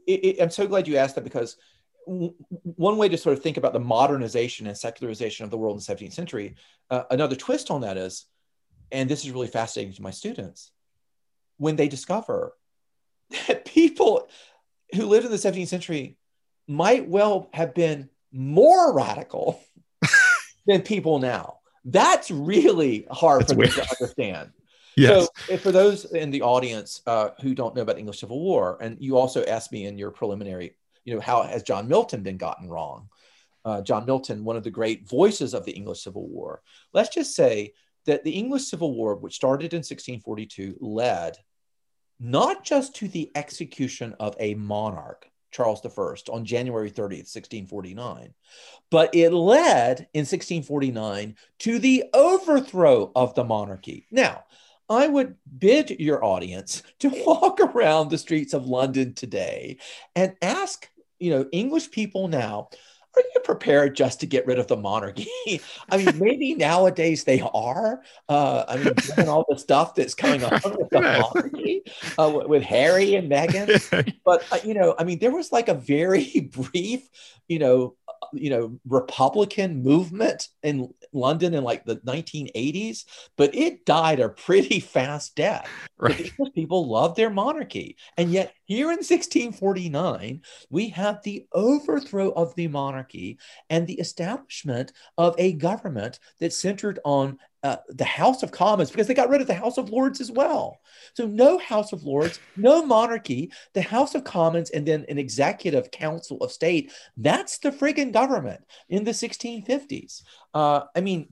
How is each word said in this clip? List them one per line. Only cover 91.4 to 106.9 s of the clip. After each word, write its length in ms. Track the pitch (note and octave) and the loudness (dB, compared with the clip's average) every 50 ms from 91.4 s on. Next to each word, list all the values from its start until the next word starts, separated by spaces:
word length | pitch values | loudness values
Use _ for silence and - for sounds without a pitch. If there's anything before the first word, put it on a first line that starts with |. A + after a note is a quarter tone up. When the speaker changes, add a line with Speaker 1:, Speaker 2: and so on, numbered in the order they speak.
| - _ | -8 _
Speaker 1:
overthrow 800 | - F3+ G#3 A#3+ C#4+ D4 - - D#4 C#4+ C#4 - - G3 G3 F#3 | -2 2 4 4 2 2 0 -2 -4 -4 -4 -4 -4 -2 -2 -2
of 240 | - E3 E3+ E3 - | 0 -2 -2 -2 -2
the 140 | F3+ E3+ D#3+ | -4 -6 -4
monarchy 720 | C#3+ C#3+ C#3 C#3 C3+ C3 B2+ - - - F2+ F#2+ - - - - - - _ - | -4 -4 -6 -6 -6 -8 -12 -14 -14 -14 -12 -12 -14 -14 -20 -20 -20 -18 _ -2
and 180 | D#3 E3+ E3+ | -2 -2 -2
the 140 | E3 F#3 - | -2 -6 -8
establishment 920 | E3+ - - - E3+ F#3 A#3 C#4 - - - - - D3 B2 A#2+ C#3 - - _ _ _ _ - | -8 -8 -8 -8 -6 -6 -6 -8 -12 -14 -16 -10 -8 -6 -6 -6 -6 -8 -12 _ _ _ _ 2
of 160 | E3+ F3 E3+ E3+ | 2 2 2 2
a 140 | F3+ F#3+ | 0 0
government 640 | E3+ D3 C#3 E3+ G#3 A3 - G3 C3+ G#2+ G2+ A#2+ - - _ _ _ - | 0 0 -2 -2 -2 -4 -6 -8 -8 -6 -8 -8 -10 -14 _ _ _ -6
that's 160 | E3 E3+ - | -6 -6 -4
centered 420 | - - F#3 G3+ G3 - G#3 F#3+ - - | -4 -4 -4 -4 -4 -6 -6 -6 -4 -2
on, 340 | D3 C#3+ C#3 C3+ C#3 C3+ - _ _ _ _ | 0 0 2 0 -2 -4 -10 _ _ _ _
uh, 140 | - C#3 C3 - - - | -4 -4 -4 -6 -8 -10
the 160 | C3 C3 B2+ | -6 -4 -4
House 380 | - - C#3 E3+ A#3+ C4 B3+ | -4 -2 2 2 2 2 0
of 80 | - - | -4 -6
Commons, 400 | - - F3+ G#3 G#3+ F#3+ D#3+ - | -2 0 2 2 2 2 0 0
because 160 | - - G#3+ | 0 -2 0
they 80 | G#3 B3+ | 0 2
got 160 | C#4 B3 B3 | 2 2 4
rid 100 | C#4 C#4+ | 4 2
of 60 | C4 | 2
the 80 | C4 F#3+ | 0 -2
House 240 | E3+ A3 A#3 B3 - | -2 -2 -4 -4 -4
of 100 | B3 G3 | -6 -2
Lords 300 | G#3+ B3 C4 C4+ C4+ - | 0 0 0 0 -2 -4
as 100 | B3+ A3 | -10 -6
well. 500 | A3+ B3 C#4+ - - - - - - _ _ _ _ - - - - | -2 0 0 0 0 -2 -4 -6 -10 _ _ _ _ -20 -20 -14 -8
So 120 | - A#3 | -6 -6
no 300 | G#3+ G#3 G#3+ B3 C#4+ F4+ F4+ | -2 4 6 6 6 6 4
House 340 | - - A#3 G#3+ G#3 G#3 | 0 -2 -2 -2 -2 -4
of 100 | G#3 E3 D3 | -6 -10 -6
Lords, 340 | C#3+ C#3 C#3+ D#3 E3+ E3+ - - - - | -2 0 0 0 -2 -4 -8 -18 -16 -4
no 280 | F#3+ G3+ B3 D4+ E4+ D#4+ | 2 6 6 6 6 4
monarchy, 640 | C#4 A#3 A3 A#3 A#3 A#3 A3+ - - C3 B2 D#3 - - - - _ | 4 4 4 2 2 -2 -6 -6 -6 -6 -6 -6 -8 -12 -18 -14 _
the 80 | - G3 | -4 -4
House 320 | E3+ - G#3+ A#3+ C#4+ C#4 - | -4 0 0 0 0 0 -2
of 100 | D4 - | -6 -6
Commons, 440 | - - F#3 E3 E3 E3 E3+ D#3+ - | -4 0 2 2 2 2 0 -4 -4
and 140 | - D3 D3 | -6 -4 0
then 220 | D3+ D#3 D3+ - - | 0 0 0 -2 -6
an 80 | D3 | -6
executive 720 | C#3+ C#3 B2+ G#2+ A2+ C3+ D#3+ - - - F3+ D3 B2+ B2+ - | -6 -6 -4 0 0 0 0 0 -2 -4 0 0 0 0 -2
council 460 | - - D#3 D#3 D#3 E3 - - C#3+ - | -6 -8 -6 -6 -6 -8 -10 -12 -10 -8
of 100 | - B2+ | -8 -8
state. 400 | - - D#3+ E3 F3+ D#3+ - - | -6 -2 0 0 0 0 -2 -4